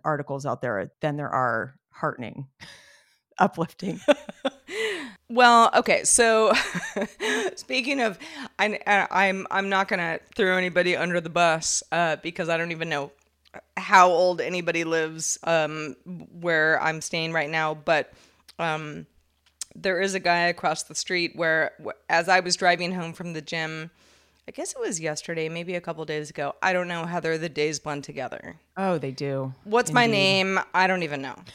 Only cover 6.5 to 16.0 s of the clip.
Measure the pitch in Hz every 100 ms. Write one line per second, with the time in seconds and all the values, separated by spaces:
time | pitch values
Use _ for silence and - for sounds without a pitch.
6.5 | - - 175 - 208 208 - 427 427 403
7.5 | - - 262 247 277 233 170 311 302 254
8.5 | - 208 208 - 202 - 185 196 190 -
9.5 | 190 196 190 196 190 170 160 - - 185
10.5 | 185 180 170 175 160 175 175 165 175 170
11.5 | 160 - - - 165 170 151 165 170 165
12.5 | 165 170 160 160 147 143 - _ _ _
13.5 | - - - 185 202 180 170 180 170 143
14.5 | 180 170 165 165 165 160 160 160 - 165
15.5 | 165 151 156 151 -